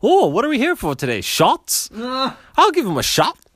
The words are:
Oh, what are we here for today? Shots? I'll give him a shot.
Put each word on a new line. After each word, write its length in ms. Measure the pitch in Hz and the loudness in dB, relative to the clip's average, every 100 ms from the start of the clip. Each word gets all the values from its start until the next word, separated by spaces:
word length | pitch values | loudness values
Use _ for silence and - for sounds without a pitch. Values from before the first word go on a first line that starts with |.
Oh, 260 | 214 370 226 | 4 4 4
what 180 | 147 277 | 2 -2
are 20 | |
we 80 | 302 | 0
here 200 | 226 349 | -2 -2
for 180 | 170 | -4
today? 260 | 135 131 113 | -4 -4 -4
Shots? 680 | 92 - 160 - _ - - | -4 0 2 2 _ -6 -6
I'll 760 | 208 240 262 269 - - - 370 | -10 -8 -6 -6 -8 -18 2 2
give 140 | 359 247 | 4 -2
him 100 | 156 | -2
a 60 | |
shot. 340 | 107 - 156 330 _ | -2 0 0 -2 _